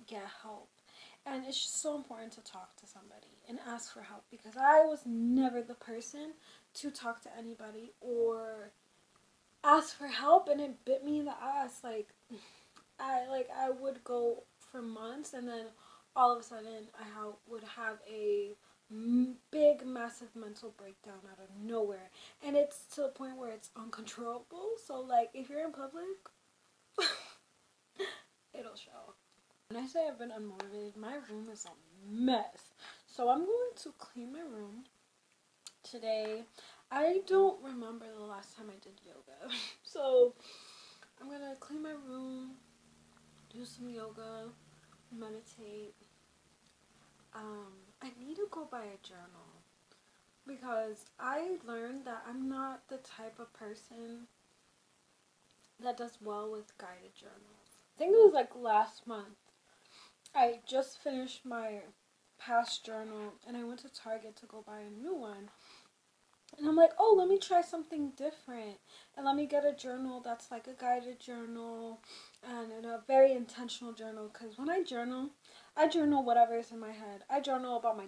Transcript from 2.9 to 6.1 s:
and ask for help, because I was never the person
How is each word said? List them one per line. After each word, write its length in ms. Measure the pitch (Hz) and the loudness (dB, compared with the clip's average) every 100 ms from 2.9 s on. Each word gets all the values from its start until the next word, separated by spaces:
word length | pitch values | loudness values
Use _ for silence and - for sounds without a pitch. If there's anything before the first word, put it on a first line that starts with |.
| 196 190 - - - - | -20 -20 -20 -20 -20 -14
and 80 | 240 247 | -12 -8
ask 240 | 233 - | -10 -10
for 100 | - | -14
help, 220 | 214 208 - | -16 -18 -18
because 260 | 240 220 240 | -20 -12 4
I 260 | 269 311 320 | 10 12 10
was 140 | 302 247 | 6 -2
never 560 | 233 233 254 262 240 | 0 4 6 4 2
the 120 | 233 | -6
person 600 | 240 - 226 233 | -10 -12 -10 -10